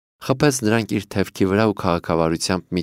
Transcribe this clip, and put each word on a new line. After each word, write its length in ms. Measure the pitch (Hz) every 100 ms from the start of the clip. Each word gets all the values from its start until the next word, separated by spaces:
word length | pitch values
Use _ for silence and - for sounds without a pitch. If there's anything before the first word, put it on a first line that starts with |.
| _ _
խփեց 340 | - 131 147 127
նրանք 300 | 107 113 104
իր 140 | 110 -
թևքի 380 | 101 92 - 95
վրա 180 | 101 110
ու 120 | 98
քաղաքավարությամբ 840 | 92 85 - 82 82 82 - 92 -
մի 160 | 90